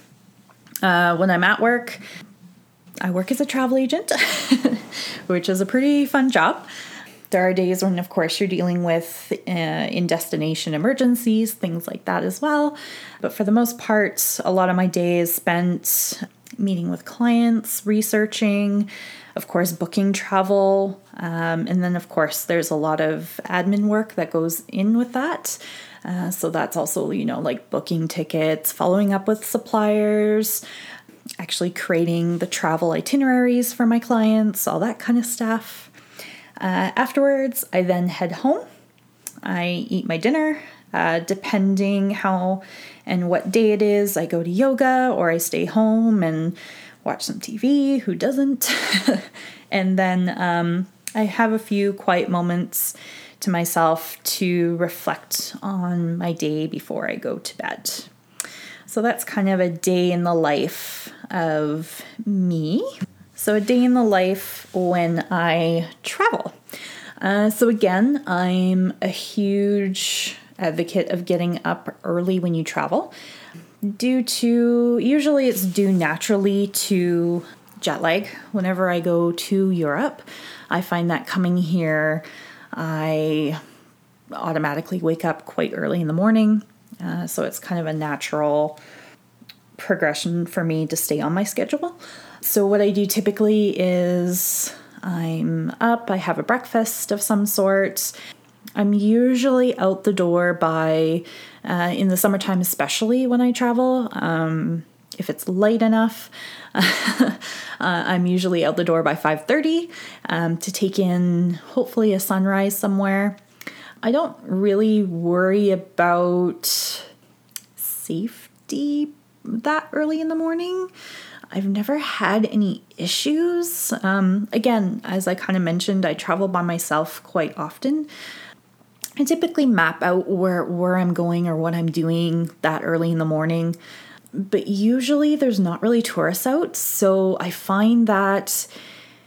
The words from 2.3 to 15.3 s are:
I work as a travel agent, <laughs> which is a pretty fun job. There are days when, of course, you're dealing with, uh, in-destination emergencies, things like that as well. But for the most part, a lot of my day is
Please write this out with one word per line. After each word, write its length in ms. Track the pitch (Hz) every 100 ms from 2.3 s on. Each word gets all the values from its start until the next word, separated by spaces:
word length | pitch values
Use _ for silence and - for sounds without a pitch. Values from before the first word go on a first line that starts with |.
| - - - _ _ - -
I 100 | 185
work 180 | 180 185
as 100 | 262
a 60 | 277
travel 320 | 262 254 262
agent, 340 | 262 320 - - - - - 262 277
<laughs> 600 | 233 - - - - -
which 220 | 180 175
is 120 | 185
a 40 | 196
pretty 400 | 254 277 285 277
fun 260 | 277 262
job. 340 | - 170 - - - - - - - -
There 180 | 185 185
are 60 |
days 300 | 185 180 185
when, 160 | 196 175
of 100 | 180
course, 300 | - 160 -
you're 100 | 196
dealing 340 | 180 175 175
with, 500 | 170 165 165 - - - -
uh, 40 |
in-destination 1200 | 175 160 160 - - 170 165 - 156 156 160 165
emergencies, 800 | 151 214 262 247 240 240 220 226
things 340 | - 180 165 -
like 180 | - -
that 180 | 180
as 180 | 180 185
well. 360 | 302 302 294 294 - - - -
But 120 | -
for 100 | -
the 80 | 202
most 260 | 220 233 -
part, 640 | - 214 196 - - -
a 80 | -
lot 180 | 185 185
of 60 | 180
my 120 | 185
day 320 | 180 175 175
is 160 | 170